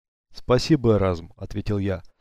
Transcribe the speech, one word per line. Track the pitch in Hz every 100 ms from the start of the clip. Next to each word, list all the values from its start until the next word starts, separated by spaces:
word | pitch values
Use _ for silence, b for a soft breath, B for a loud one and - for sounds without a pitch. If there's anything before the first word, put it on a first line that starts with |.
| _ _ _
«Спасибо, | - - 123 - 156 117 104
Эразм», | 95 87 82 -
ответил | 98 101 101 104
я, | 98 90 - _